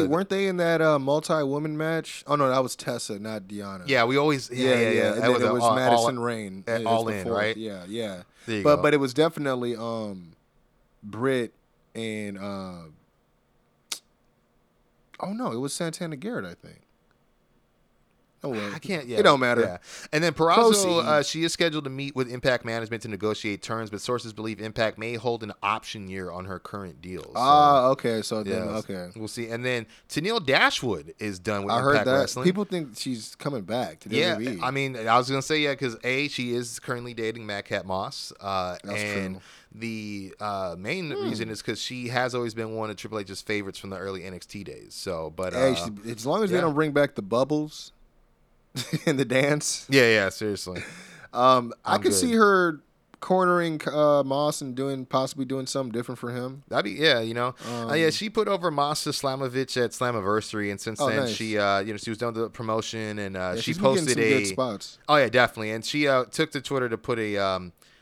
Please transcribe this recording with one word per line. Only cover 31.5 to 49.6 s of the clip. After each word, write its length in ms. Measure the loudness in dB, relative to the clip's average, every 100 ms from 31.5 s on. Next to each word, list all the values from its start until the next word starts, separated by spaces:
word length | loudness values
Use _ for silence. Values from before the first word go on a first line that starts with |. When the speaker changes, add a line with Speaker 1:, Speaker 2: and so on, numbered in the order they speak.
| -2
Speaker 1:
with 100 | 0
Speaker 2:
I 60 | 0
Speaker 1:
Impact 60 | 4 2
Speaker 2:
heard 80 | 4
that. 100 | 2
Speaker 1:
Wrestling. 240 | 2 0
Speaker 2:
People 200 | 0 0
think 320 | -2 -6 -6 -8
she's 380 | -6 -6 -8 -8
coming 260 | -6 -6
back 380 | -4 -4 -4 -8
to 80 | -4
Speaker 1:
Yeah, 220 | 0 0
Speaker 2:
W 140 | 0 -4
W 120 | -4
E. 80 | -2
Speaker 1:
I 60 |
mean, 240 | -2 -2 -2
I 200 | 4 4
was 120 | 4
gonna 100 | -2
say, 200 | 0 0
yeah, 160 | 0 0
'cause 200 | -4 -4
A, 240 | -2 -2 -2
she 260 | -4 -2
is 280 | -2 -4 -8
currently 340 | -6 -6 -6
dating 320 | -6 -4 -4 -6
Matt 200 | -8 -4
Cat 200 | -4 -2
Moss, 460 | -4 -4 -8 -12 -10
uh, 360 | -4 -2 -2 -6
Speaker 2:
That's 180 | -6 -4
Speaker 1:
and 360 | -2 -4 -4 -8
Speaker 2:
true. 60 | -14 -20 _
Speaker 1:
the, 600 | -10 -8 -8 -8 -10 -10 -8
uh, 340 | -6 -4 -4 -6
main 360 | -6 -6 -6
Speaker 2:
Hmm. 100 | -6
Speaker 1:
reason 260 | -4 -4 -6
is 140 | -8
'cause 180 | -8 -6
she 280 | -6 -8 -4
has 260 | -2 -2
always 200 | -2 -4
been 200 | -6 -6
one 160 | -6 -6
of 60 | -8
Triple 240 | -8 -8
H's 200 | -8 -10
favorites 380 | -4 -4 -4 -8
from 120 | -10
the 80 | -8
early 260 | -8 -8
N 100 | -10
X 120 | -12 -12
T 180 | -12
days. 300 | -12 -14 -16
So, 380 | -10 -6 -6 -6 -4
but, 160 | -2
Speaker 2:
Hey, 220 | 2 2
Speaker 1:
uh, 0 | 2
Speaker 2:
she, 340 | -4 -8 -10
as 160 | -6 -2
long 160 | 0
as 80 | 2
Speaker 1:
yeah. 60 | 2
Speaker 2:
they 40 |
don't 120 | 2
bring 160 | 2 2
back 240 | 4 2
the 80 | 0
bubbles, 680 | 0 0 2 0 -2 -10 -18 _ _ _ _ _ _ _ _
<laughs> 320 | -10 -6 -4 0
in 100 | 0
the 80 |
dance. 640 | 2 2 2 2